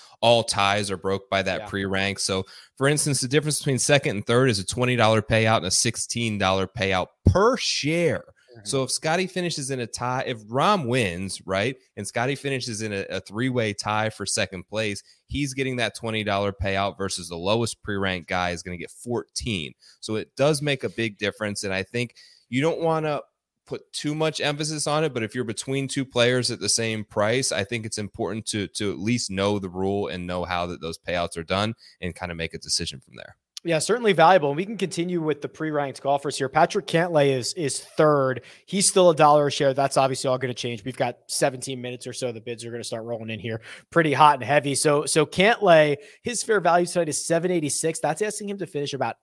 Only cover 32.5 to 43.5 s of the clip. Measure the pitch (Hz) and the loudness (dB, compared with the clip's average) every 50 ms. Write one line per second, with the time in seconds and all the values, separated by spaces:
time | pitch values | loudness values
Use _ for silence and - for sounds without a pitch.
32.5 | - 78 - 76 - - 85 - 69 65 - _ 62 - - - - _ _ _ | -8 -10 -8 -6 -6 -4 -4 -6 -10 -12 -16 _ -20 -20 -20 -20 -20 _ _ _
33.5 | _ - - 170 160 151 - - 220 247 233 208 175 156 160 175 190 175 147 139 | _ -10 -4 -2 -2 0 0 0 0 2 2 4 6 8 8 8 8 8 6 2
34.5 | 139 156 196 208 233 - 196 - - 170 170 180 180 170 156 156 143 147 - 143 | 0 -2 -4 -6 -6 -6 -6 -4 -2 -4 -4 -2 -2 0 0 0 -2 -2 -6 -10
35.5 | - - 156 156 151 147 143 131 120 - - 135 143 139 - 147 - - 135 127 | -8 -6 -6 -2 -2 -2 -2 -2 -6 -4 0 0 0 0 0 -4 -2 -2 -2 0
36.5 | - 156 175 170 - 202 - - 165 165 175 175 165 147 143 139 135 127 117 - | 4 4 4 4 2 -2 -2 0 0 2 2 4 4 4 4 4 2 0 -2 -4
37.5 | - 185 156 131 - - - - - - 156 151 147 139 135 131 127 117 - - | -4 -4 -4 -4 -4 -6 -8 -2 2 4 6 6 6 4 2 0 -2 -4 -8 -14
38.5 | - - _ - 185 202 180 - - 190 180 175 160 147 156 147 151 151 143 143 | -20 -20 _ -4 -2 0 2 4 6 8 8 8 8 8 8 8 8 8 6 4
39.5 | - - 143 139 131 139 139 135 - 143 135 131 131 - - 135 127 127 135 123 | 2 2 2 2 4 2 2 2 4 2 2 2 2 0 0 0 0 0 -2 -4
40.5 | 117 - - 120 120 104 - 131 - - 131 120 - - _ - - - 156 143 | -4 -4 -6 -6 -6 -6 -8 -8 -4 -2 -4 -4 -4 -8 _ -8 -2 0 0 0
41.5 | 131 123 - 135 131 123 123 123 123 123 - 127 117 - 135 123 113 110 110 123 | 0 -2 -6 -8 -8 -8 -8 -10 -10 -10 -10 -12 -8 -6 -6 -6 -6 -8 -8 -10
42.5 | 120 110 120 117 117 117 107 - 120 113 113 117 117 110 110 110 110 92 90 117 | -10 -10 -10 -10 -10 -10 -8 -8 -8 -8 -6 -6 -6 -6 -6 -8 -8 -8 -6 -6